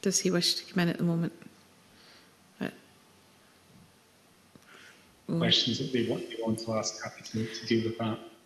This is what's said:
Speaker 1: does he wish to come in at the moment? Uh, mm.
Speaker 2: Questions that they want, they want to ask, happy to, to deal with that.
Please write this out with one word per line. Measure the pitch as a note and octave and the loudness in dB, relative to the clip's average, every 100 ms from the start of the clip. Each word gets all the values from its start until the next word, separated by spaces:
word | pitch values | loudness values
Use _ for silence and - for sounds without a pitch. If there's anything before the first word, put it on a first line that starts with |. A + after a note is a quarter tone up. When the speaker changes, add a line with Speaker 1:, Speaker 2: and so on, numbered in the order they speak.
Speaker 1:
does | G3+ F#3 | 2 2
he | F#3 | 2
wish | F3 E3+ | 2 2
to | - - | 0 -2
come | F#3 | 2
in | F3 | 2
at | - | 2
the | |
moment? | F3 E3 E3 - - - - - - - - - - - - - | 2 2 0 -4 -20 -20 -20 -20 -20 -20 -20 -20 -20 -20 -20 -8
Uh, | - - - - - - - - - - - - - - _ - _ - - - - - - - - - - | -8 -8 -20 -20 -20 -20 -20 -20 -20 -20 -20 -20 -20 -20 _ -20 _ -20 -20 -20 -20 -20 -20 -20 -20 -20 -4
mm. | E3 | 2
Speaker 2:
Questions | E3+ - - A2+ | 4 4 2 0
that | B2 | 0
they | B2 A2 | 0 0
want, | F#3 - | -2 -4
they | - | -4
want | A2+ G#2+ | -2 -2
to | - | 0
ask, | A2 G#2 - | -2 -2 -4
happy | B2 - | -10 -10
to, | - A2 A2+ | -8 -4 -4
to | - - | -6 0
deal | A#2 | 2
with | A2+ - | 2 -2
that. | A2+ A2+ - - | -2 -4 -8 -20